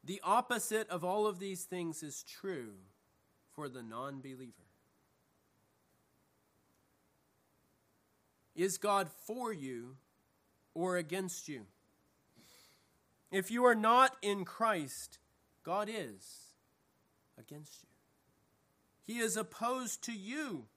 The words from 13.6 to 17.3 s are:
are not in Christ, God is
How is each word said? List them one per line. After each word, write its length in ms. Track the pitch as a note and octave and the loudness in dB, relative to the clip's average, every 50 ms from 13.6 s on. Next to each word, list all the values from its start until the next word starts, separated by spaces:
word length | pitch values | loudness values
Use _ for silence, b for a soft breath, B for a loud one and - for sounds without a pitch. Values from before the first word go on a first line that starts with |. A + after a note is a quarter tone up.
| B3 | 8
are 100 | B3 A#3 | 8 8
not 420 | A3 G#3+ A3 A#3+ B3 C4+ C4 C4 - | 8 8 8 10 10 10 8 6 0
in 240 | - G3+ G3+ G3+ F3+ | 0 0 0 0 -2
Christ, 720 | - - - A3+ A3+ G#3 E3+ D3 C3 - - - - - - _ _ _ _ _ _ _ _ | -6 -2 2 2 4 4 2 0 -4 -6 -10 -12 -12 -16 -20 _ _ _ _ _ _ _ _
God 260 | _ D#3+ F3+ G3+ G#3 G#3 | _ -2 0 0 0 -2
is 680 | A3+ G#3+ D#3+ A#2+ G2+ F#2 - - - - - - - _ _ _ _ _ _ _ _ _ _ _ _ _ _ _ | -4 -6 -6 -6 -10 -14 -16 -18 -18 -18 -20 -20 -20 _ _ _ _ _ _ _ _ _ _ _ _ _ _ _